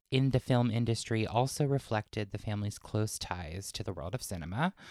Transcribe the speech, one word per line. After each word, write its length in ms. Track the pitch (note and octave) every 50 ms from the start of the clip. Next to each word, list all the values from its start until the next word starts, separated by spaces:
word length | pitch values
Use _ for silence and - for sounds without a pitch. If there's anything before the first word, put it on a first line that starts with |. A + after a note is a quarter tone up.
| _ _
in 200 | C3+ C3 C3+ C3+
the 100 | B2+ B2+
film 280 | - - C3 A#2+ A#2+ A#2+
industry 540 | G#2+ A#2+ A#2+ A#2 A2+ - - - A#2 A2 A2
also 380 | - - A#2 C3 C3+ - - D3
reflected 680 | C#3 C#3 C3+ - - A2 G#2+ - - - A2 G#2 G2
the 60 | - G2+
family's 400 | - A2 G#2 G#2 G#2 G#2 - -
close 420 | - - - G#2+ G#2+ G#2+ - -
ties 500 | - - - F2+ F2 D3+ E3+ G2 - -
to 140 | - - -
the 80 | A2
world 240 | F#2 - C#2+ F2+ B2
of 60 | B2+
cinema. 520 | - - G2+ E2+ D2+ E2 F#2+ A#2+ D#3+ F#3 - - - -